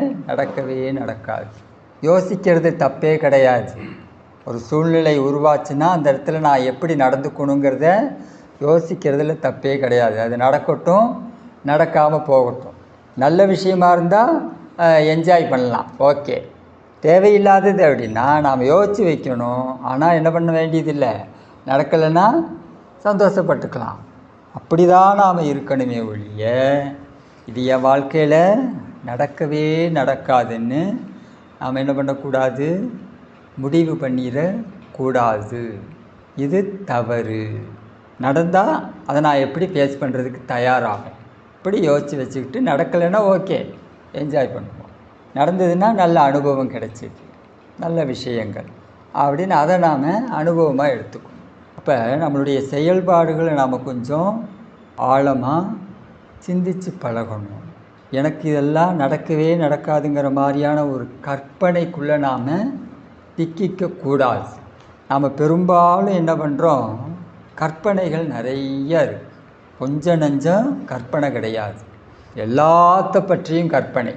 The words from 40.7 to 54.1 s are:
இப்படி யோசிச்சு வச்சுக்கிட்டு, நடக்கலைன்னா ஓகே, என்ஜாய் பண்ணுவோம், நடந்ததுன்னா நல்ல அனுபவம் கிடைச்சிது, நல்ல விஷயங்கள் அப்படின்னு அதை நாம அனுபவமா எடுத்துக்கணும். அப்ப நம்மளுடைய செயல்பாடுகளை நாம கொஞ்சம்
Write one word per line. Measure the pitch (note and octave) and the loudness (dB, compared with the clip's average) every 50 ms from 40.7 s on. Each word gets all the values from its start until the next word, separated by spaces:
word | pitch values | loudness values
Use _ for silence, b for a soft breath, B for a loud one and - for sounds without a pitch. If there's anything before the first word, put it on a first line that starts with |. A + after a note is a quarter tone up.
| B2+ B2+ A#2+ A2 G2+ G2+ - - - - - - - - - - _ _ | 2 0 0 -2 -4 -6 -10 -14 -18 -20 -20 -20 -20 -20 -20 -20 _ _
இப்படி | - F#3 G3+ - F#3 D3+ | -6 -4 -2 0 2 2
யோசிச்சு | C#3+ D3 C#3+ - D#3+ C#3+ | 2 0 0 -4 -6 -8
வச்சுக்கிட்டு, | B2+ B2 - C3+ B2 - - A#3 | -8 -8 -8 -8 -10 -8 -6 -4
நடக்கலைன்னா | C4 G#3 D3 C#3 E3+ E3+ - F3 E3+ F3 F#3 G#3+ G#3+ G3 | -2 0 0 0 0 0 0 0 0 2 2 2 2 2
ஓகே, | G3 F3 - - D#3+ A#2+ - - - - - - - - - - - | 2 0 0 -2 -4 -4 -4 -8 -14 -18 -20 -20 -20 -20 -20 -16 -10
என்ஜாய் | C#3 D3+ D3+ C#3 D3 B2+ A#2+ B2 | -8 -6 -4 -2 -2 -2 -2 -4
பண்ணுவோம், | A#2 G#2+ G2+ - - - - - - - - - - - - - | -8 -12 -14 -16 -18 -20 -20 -20 -20 -20 -20 -20 -20 -20 -8 -4
நடந்ததுன்னா | C3 C#3+ D#3+ F3+ F#3 F#3 F3 F3 F3+ F#3+ A3 A3+ | 0 0 2 2 2 2 2 2 2 2 2 2
நல்ல | G3 F3+ E3+ E3+ E3+ | 4 2 4 4 4
அனுபவம் | D3 C#3 C#3 D3 C#3+ C#3+ C#3 C3+ C3 B2+ | 4 4 2 2 0 0 0 0 -2 -4
கிடைச்சிது, | - A#2 A2 A2 G#2+ - - G#2+ - - - - - - - - - - - - - - | -6 -8 -10 -12 -12 -14 -18 -18 -18 -20 -20 -20 -20 -20 -20 -20 -20 -20 -20 -20 -14 -10
நல்ல | D#3+ E3+ E3+ E3+ D#3 | -6 -4 -2 -2 -2
விஷயங்கள் | C3+ B2+ - - B2+ A#2+ A2+ G#2+ G#2 G2+ - - - - - - - - - - - - | -2 -4 -6 -8 -6 -6 -6 -6 -6 -8 -12 -14 -14 -18 -20 -20 -20 -20 -20 -20 -8 -4
அப்படின்னு | D3 D3 C#3+ C#3 D3 F#3 F#3+ F3+ D3+ D3 | -2 0 0 0 0 -2 0 2 2 2
அதை | D#3 F#3 F3+ | 2 2 2
நாம | F3 E3 D3+ C3+ C#3 D#3 F3+ G#3+ C4 B3+ - D3+ D3+ | 2 2 2 2 0 0 -2 -2 -2 -4 -4 -2 -2
அனுபவமா | E3 E3+ E3 E3 D3+ C3+ C3 C#3+ D3 C3 | 0 2 2 2 2 2 2 0 0 0
எடுத்துக்கணும். | A2+ G#2 G#2+ - A#2 - - - - - - - - - - - - | -2 -6 -12 -16 -18 -20 -20 -20 -20 -20 -20 -20 -20 -20 -20 -20 -8
அப்ப | - - C#3+ B2 A2+ A#2 C3+ | -2 0 0 0 0 0 -2
நம்மளுடைய | D3+ E3 D3+ C#3+ C#3 C#3 C#3+ C#3 C3 | -2 -2 -2 -2 -2 0 0 0 -2
செயல்பாடுகளை | C#3 C3+ C#3 C#3+ D3+ E3 F3+ F#3 F3 F3+ F3+ E3+ E3 D#3+ D#3+ D#3 E3 E3 D3+ | -2 -2 -2 0 0 2 2 2 2 4 4 4 4 2 0 -2 -2 0 0
நாம | C#3+ C3+ B2+ B2+ B2 | 0 0 0 -2 -4
கொஞ்சம் | B2 C#3 B2+ B2 A#2 B2+ | -6 -8 -8 -8 -6 -4